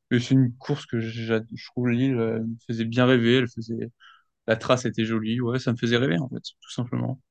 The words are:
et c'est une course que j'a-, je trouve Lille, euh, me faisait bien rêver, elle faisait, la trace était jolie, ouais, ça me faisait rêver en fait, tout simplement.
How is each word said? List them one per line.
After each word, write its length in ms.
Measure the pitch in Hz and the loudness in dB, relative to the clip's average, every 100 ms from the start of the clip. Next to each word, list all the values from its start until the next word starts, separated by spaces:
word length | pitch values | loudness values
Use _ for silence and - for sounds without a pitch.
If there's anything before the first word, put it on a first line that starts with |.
| - | 0
et 80 | 123 | 0
c'est 160 | 120 135 | 4 4
une 200 | 127 123 | 4 0
course 280 | - 147 - | -6 -6 -4
que 140 | 117 | -4
j'a-, 420 | 113 113 113 113 113 120 | -4 -6 0 0 -2 -14
je 100 | - | -10
trouve 180 | - 123 | -4 0
Lille, 300 | 120 135 123 | 0 0 0
euh, 220 | 113 113 | 0 -2
me 140 | 113 113 - | -4 -8 -6
faisait 180 | 113 113 | -4 -2
bien 220 | 120 123 | 2 4
rêver, 300 | 127 117 131 | 6 6 4
elle 120 | 131 | 2
faisait, 400 | - 113 113 117 _ - - _ _ - | -6 -8 -8 -8 _ -20 -20 _ _ -2
la 120 | 110 | -2
trace 280 | - 127 120 | 2 0 0
était 200 | 110 110 | -2 -2
jolie, 360 | 110 110 120 | -2 -2 -2
ouais, 160 | 120 127 | -2 -2
ça 140 | 123 | -2
me 60 | 113 | -2
faisait 200 | 117 120 | 2 2
rêver 220 | 139 170 | 2 0
en 100 | 135 | -4
fait, 140 | 117 - _ | -8 -12 _
tout 100 | - | -14
simplement. 480 | - 123 120 117 135 _ | -8 -4 -4 -4 -6 _